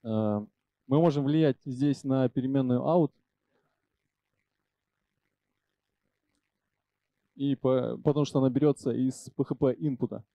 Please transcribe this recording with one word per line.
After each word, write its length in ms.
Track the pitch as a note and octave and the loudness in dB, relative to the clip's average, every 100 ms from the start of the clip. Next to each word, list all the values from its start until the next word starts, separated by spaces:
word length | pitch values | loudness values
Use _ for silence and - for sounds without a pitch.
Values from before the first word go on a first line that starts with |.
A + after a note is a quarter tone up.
Э, 420 | A#2 A2 G#2+ G#2 G#2 _ _ _ - | -4 -2 -2 -4 -6 _ _ _ -2
мы 120 | C#3+ | 2
можем 240 | E3+ C#3+ C#3 | 2 2 0
влиять 320 | D#3 D#3 B2+ D3 | 2 2 0 -8
здесь 380 | B2+ C#3+ C3+ | -2 -2 -2
на 260 | C3+ C3+ B2+ | -2 0 0
переменную 520 | - B2+ C3+ B2+ B2 | -2 -2 -2 0 0
out, 300 | C3 F3 D3+ _ _ _ _ _ _ _ _ _ _ _ _ _ _ _ _ _ _ _ _ _ _ _ _ _ _ _ _ _ _ _ _ _ _ _ _ _ _ _ _ _ _ | 2 2 0 _ _ _ _ _ _ _ _ _ _ _ _ _ _ _ _ _ _ _ _ _ _ _ _ _ _ _ _ _ _ _ _ _ _ _ _ _ _ _ _ _ _
и 220 | - C#3 C3+ | -6 -4 0
по-, 420 | C3 C3 B2 A#2+ | 0 0 -2 -2
потому 220 | - D3 C#3+ | 0 0 0
что 120 | C#3 | 0
она 140 | C3 | 0
берётся 400 | B2+ D3+ C3 C3+ | 2 0 0 -2
из 400 | A#2 C3 - - - | -2 -2 -4 -16 -8
P 80 | |
H 120 | C3+ - | -6 0
P 200 | C#3 B2 | -2 0
инпута. 440 | D#3 B2+ A#2+ A#2 - | -4 -4 -6 -8 -14